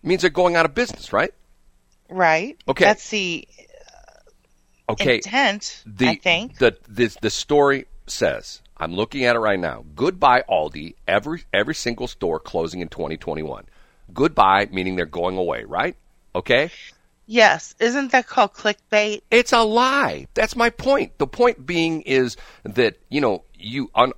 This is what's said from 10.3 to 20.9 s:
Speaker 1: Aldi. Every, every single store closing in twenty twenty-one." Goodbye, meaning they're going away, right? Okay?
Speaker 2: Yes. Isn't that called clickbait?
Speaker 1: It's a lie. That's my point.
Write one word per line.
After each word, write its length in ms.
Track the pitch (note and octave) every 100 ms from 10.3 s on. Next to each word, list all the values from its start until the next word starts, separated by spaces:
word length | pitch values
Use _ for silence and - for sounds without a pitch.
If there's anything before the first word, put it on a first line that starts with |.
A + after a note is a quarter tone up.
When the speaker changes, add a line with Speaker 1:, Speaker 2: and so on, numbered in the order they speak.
| B2+ -
Speaker 1:
Aldi. 460 | F2 D2+ D#2 D#2 - -
Every, 360 | G2 A2+ E3 -
every 220 | G2 G#2+ D#3
single 320 | A#2+ A2+ B2
store 320 | - F2 D#2+
closing 420 | - F2+ E2 F2+
in 80 | E2
twenty 260 | - D2+ D#2+
twenty-one." 480 | - D#2 D#2 A#1+ - _ - _ -
Goodbye, 560 | F2+ D3+ - F#2+ G2 G2+
meaning 240 | F#2+ F#2 F#2
they're 100 | E2
going 320 | E2+ F2 F#2
away, 260 | F2 B1 G#1+
right? 300 | E2+ D3 - _ _ _
Okay? 380 | F2+ - B2+ D#3 - - _ _ _ _
Speaker 2:
Yes. 440 | A3+ G#3+ D#3+ - -
Isn't 320 | A#3 C4 C#4
that 140 | B3+ B3
called 300 | - G3+ -
clickbait? 680 | A3 G#3 _ G#3+ G#3 G#3 _
Speaker 1:
It's 240 | A3+ A#3+
a 80 | A#3+
lie. 640 | A3 A3+ B3+ C#4 B3 D2+ C3+
That's 220 | - G#3+ A#3+
my 160 | A#3
point. 480 | A#3 C4